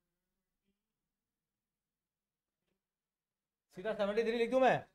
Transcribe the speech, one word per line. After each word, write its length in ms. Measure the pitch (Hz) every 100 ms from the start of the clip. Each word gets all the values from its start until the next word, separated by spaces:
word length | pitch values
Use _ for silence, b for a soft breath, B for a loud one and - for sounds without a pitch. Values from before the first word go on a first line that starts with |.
| _ _ _ _ _ _ _ _ _ _ _ _ _ _ _ _ _ _ _ _ _ _ _ _ _ _ _ _ _ _ _ _ _ _ _ _ _ 180
सीधा 160 | 214
सेवेंटी 280 | 202 202 214
थ्री 160 | 220 233
लिख 120 | 233
दूं 100 | 262
मैं? 160 | 247 151 -